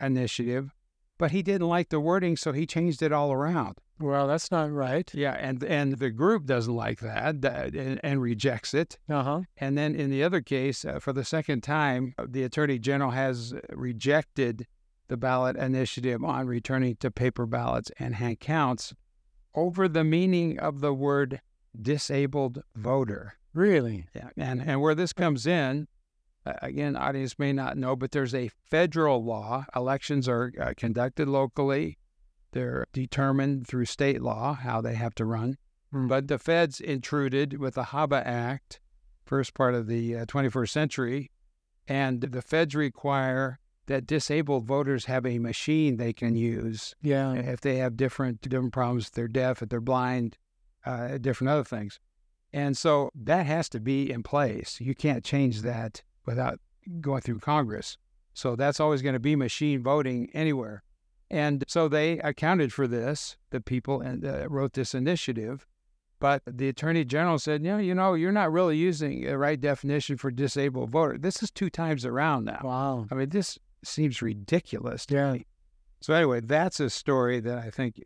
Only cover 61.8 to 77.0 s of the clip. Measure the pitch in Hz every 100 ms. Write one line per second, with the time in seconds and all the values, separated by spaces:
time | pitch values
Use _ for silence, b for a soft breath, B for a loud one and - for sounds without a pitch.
61.8 | 160 151 160 165 151 - 156 185 135 -
62.8 | 131 117 123 151 - - - 127 - 123
63.8 | 135 135 131 131 139 139 147 139 135 135
64.8 | 120 131 139 175 - 113 107 139 _ _
65.8 | _ _ _ - 143 143 - 123 135 127
66.8 | 156 165 127 147 175 156 151 151 165 208
67.8 | 185 180 190 165 175 208 170 165 180 156
68.8 | 180 151 147 127 131 139 143 147 143 135
69.8 | 139 147 - 135 135 123 139 143 139 127
70.8 | 123 151 151 120 170 - 208 - 180 -
71.8 | 165 143 123 127 156 135 107 107 131 127
72.8 | 139 123 107 131 139 196 180 - _ _
73.8 | - - 151 120 113 104 98 170 - -
74.8 | 117 113 - 139 139 127 - _ _ _
75.8 | _ - - 156 151 123 113 151 180 -
76.8 | 131 -